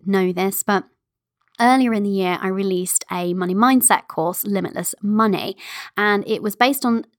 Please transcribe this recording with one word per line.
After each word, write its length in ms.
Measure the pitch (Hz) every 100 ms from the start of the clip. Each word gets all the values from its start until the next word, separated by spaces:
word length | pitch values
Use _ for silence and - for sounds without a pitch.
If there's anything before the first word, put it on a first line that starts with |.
| 196
know 280 | 196 185
this, 300 | 180 190 -
but 220 | - 196 - _ _ _ _ _ _ -
earlier 340 | 240 262 247
in 100 | 220
the 60 | 202
year, 300 | 196 185 175
I 60 | 190
released 580 | 190 196 180 185 - -
a 240 | 180 175 180
money 180 | 180
mindset 540 | 190 247 262 - 202 -
course, 360 | - 160 180
Limitless 520 | 208 196 180 - 175 -
Money, 540 | 202 214 220 185 - 190 - - - -
and 320 | 208 202 -
it 140 | 220
was 140 | 208 -
based 280 | 247 277
on 220 | 247 233 -